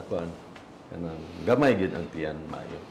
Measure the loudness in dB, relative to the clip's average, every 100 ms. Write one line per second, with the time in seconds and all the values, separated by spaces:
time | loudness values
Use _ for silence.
0 | -2 -2 -2 -8 -14 -18 -18 -18 -12 -8
1 | -6 -8 -10 -2 4 8 8 6 4 0
2 | -4 -4 -4 -4 -8 -8 -8 -10 -12